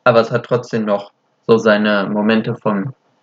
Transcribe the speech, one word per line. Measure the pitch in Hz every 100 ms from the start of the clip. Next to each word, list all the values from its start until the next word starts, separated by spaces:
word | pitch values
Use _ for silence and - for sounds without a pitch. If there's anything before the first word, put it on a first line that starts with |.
aber | 123 113
es | 110
hat | 120
trotzdem | - 120 - 117
noch | 107 101 - _ _ _ -
so | 113
seine | 110 104 107 104 98
Momente | 107 107 110 117 113
von | 110 101 131 - _ _